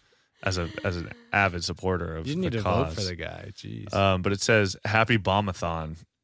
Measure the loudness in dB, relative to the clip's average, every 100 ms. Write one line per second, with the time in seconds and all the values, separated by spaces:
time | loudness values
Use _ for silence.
0 | _ _ _ _ -2 -2 -2 -4 -4 -4
1 | -6 -12 -2 2 2 0 -6 -4 -2 0
2 | -2 -6 -4 -2 -2 0 0 2 0 -2
3 | -6 -6 -8 -10 -14 -14 -12 -10 -4 2
4 | 4 4 2 0 4 4 4 0 0 2
5 | 4 4 4 2 2 -2 -4 -4 -6 -10
6 | -16 _